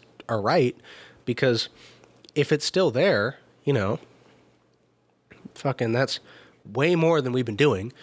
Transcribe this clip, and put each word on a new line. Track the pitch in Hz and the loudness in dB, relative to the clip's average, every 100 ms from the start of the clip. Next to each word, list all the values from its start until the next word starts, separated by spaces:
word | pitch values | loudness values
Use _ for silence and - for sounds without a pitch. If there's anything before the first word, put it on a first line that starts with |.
| _ - - | _ -18 -6
are | 113 | -2
right, | 101 165 123 - - - - - | 0 2 2 -2 -16 -20 -20 -12
because | - 120 135 117 - - - - - _ - | -8 0 0 0 -4 -12 -20 -20 -20 _ -8
if | - 139 | -4 0
it's | 151 | 0
still | - 185 180 | 0 0 0
there, | 117 190 117 110 - _ _ | 2 2 2 -2 -6 _ _
you | - | -2
know, | 135 98 - - _ _ _ _ _ _ _ _ _ _ _ _ - - | 0 0 -4 -8 _ _ _ _ _ _ _ _ _ _ _ _ -20 -20
fucking | - 139 127 117 | -8 -6 -2 -2
that's | 117 131 - - - - _ | 0 -2 -4 -12 -20 -20 _
way | - 107 156 | -10 -2 2
more | 175 160 160 | 2 2 2
than | 127 | 0
we've | 127 117 | -2 -2
been | 104 | 0
doing. | 147 98 107 - | 2 0 -4 -12